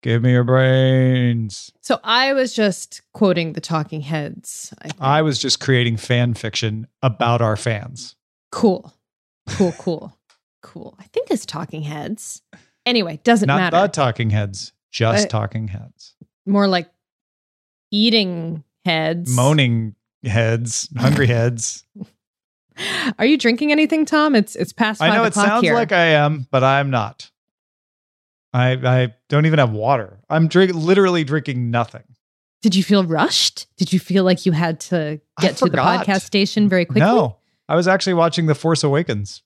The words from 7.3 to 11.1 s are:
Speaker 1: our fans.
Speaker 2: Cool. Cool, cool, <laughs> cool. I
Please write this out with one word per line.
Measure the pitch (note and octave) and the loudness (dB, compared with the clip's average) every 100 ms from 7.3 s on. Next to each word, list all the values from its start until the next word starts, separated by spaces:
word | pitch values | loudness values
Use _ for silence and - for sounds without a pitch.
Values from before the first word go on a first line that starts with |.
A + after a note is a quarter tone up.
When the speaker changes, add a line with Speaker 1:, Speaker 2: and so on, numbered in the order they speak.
| A#2+ | 2
Speaker 1:
our | A#2 G#2+ | 0 -2
fans. | - A2 A2 C3 - _ _ _ _ | -4 -6 -8 -16 -20 _ _ _ _
Speaker 2:
Cool. | - A3+ F3+ - _ _ _ _ _ - | 0 0 0 -6 _ _ _ _ _ -14
Cool, | - F#3 | 0 0
cool, | - - D#3+ - _ _ _ | 0 -8 -8 -10 _ _ _
<laughs> | _ _ | _ _
cool. | - E3+ - _ | -20 -20 -20 _
I | - | -8